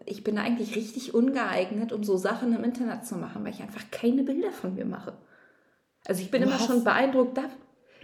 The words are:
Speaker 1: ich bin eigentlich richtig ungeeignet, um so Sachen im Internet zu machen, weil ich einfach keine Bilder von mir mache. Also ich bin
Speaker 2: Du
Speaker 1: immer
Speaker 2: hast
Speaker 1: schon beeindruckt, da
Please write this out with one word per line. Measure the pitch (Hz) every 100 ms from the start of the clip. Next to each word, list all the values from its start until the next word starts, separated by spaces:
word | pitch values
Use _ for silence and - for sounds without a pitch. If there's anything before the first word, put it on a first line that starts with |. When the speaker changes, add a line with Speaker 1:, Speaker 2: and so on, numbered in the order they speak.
Speaker 1:
ich | - 202
bin | - 208
eigentlich | 220 240 208
richtig | 208 226 - -
ungeeignet, | 240 254 269 214 175 185 208 226
um | 214
so | 202 185
Sachen | 190 233 247 226
im |
Internet | 233 240 240 185 -
zu | 185
machen, | 165 -
weil | 208
ich | -
einfach | - - -
keine | - 233 269
Bilder | 277 277 392
von | - 185
mir | 190 -
mache. | - - - - - _ _ _ _ _ _ -
Also | 190
ich | 185
bin | 262
Speaker 2:
Du | 262
Speaker 1:
immer | 269
Speaker 2:
hast | 233
Speaker 1:
schon | 247
beeindruckt, | 226 - 269 262 247 269
da | 285 - - _ _ -